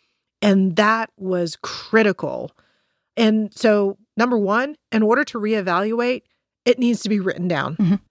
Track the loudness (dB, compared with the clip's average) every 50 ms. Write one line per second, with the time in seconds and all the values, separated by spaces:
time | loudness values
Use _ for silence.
0 | _ _ _ _ _ _ _ -2 0 2 2 4 2 0 0 2 2 2 2 0
1 | -2 -8 _ -10 -8 -4 -4 -2 -4 -4 -6 -10 -12 -12 -12 -12 -6 0 2 2
2 | 4 2 0 -2 -4 -8 -8 -8 -10 -12 _ _ _ _ _ _ _ _ _ _
3 | _ _ -2 0 2 2 2 2 0 -4 -4 -2 2 2 2 2 2 -2 -4 _
4 | _ _ -4 -2 0 0 0 0 0 0 0 -2 -2 -4 -8 -12 _ -4 0 0
5 | 2 2 2 2 0 -2 -4 -6 -2 -2 -2 -2 0 0 0 0 0 -2 -2 -2
6 | -2 -2 -2 -4 -8 _ _ _ _ _ _ _ 0 0 2 2 2 0 0 0
7 | 0 -2 0 0 0 -2 -4 -4 -2 -2 -2 -2 -4 -4 -2 0 2 2 2 0
8 | _ _